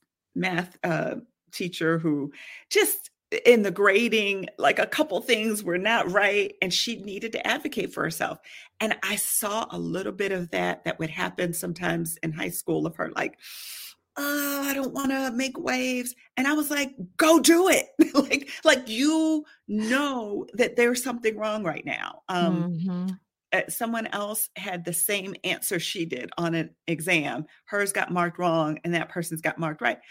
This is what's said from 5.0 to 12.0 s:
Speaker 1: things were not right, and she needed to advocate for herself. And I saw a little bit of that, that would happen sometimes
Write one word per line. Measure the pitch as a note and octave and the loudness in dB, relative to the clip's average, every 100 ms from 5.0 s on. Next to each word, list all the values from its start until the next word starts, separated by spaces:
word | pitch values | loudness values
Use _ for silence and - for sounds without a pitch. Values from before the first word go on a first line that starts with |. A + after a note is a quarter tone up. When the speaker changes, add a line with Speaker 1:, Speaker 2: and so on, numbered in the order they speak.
| D4+ - | 0 0
Speaker 1:
things | - A3 A3 G#3 | 2 2 2 -2
were | G3+ F3+ | -2 -2
not | G3 A3+ F3 | 2 2 2
right, | G3 G3+ G3+ G3+ - | 2 4 2 0 -2
and | F#3+ | -2
she | - - G#3+ | 0 -2 -4
needed | G3+ G3 A3 | -8 -8 -6
to | A3 G3+ | -6 -4
advocate | C4+ C#4 A#3 - | -4 -4 -4 -4
for | - | -2
herself. | D#3 E3 - - - - - - | -4 -2 -4 -6 -14 -20 -16 -4
And | G#3+ - | -2 -2
I | F#3+ G#3 | -4 -4
saw | - - G#3+ G#3+ - | -2 -2 -2 -4 -4
a | F3 | -6
little | E3+ E3+ G3+ | -4 -4 -4
bit | F#3+ G3 | -4 -2
of | F#3+ F3 | -2 -2
that, | F#3 F3 F3 | -2 -2 -2
that | E3 - | -4 -4
would | D#3+ | -6
happen | F3+ F3+ - F3 | -4 -4 -2 -4
sometimes | E3 F3+ E3 F3 E3+ | -2 -6 -4 -2 -2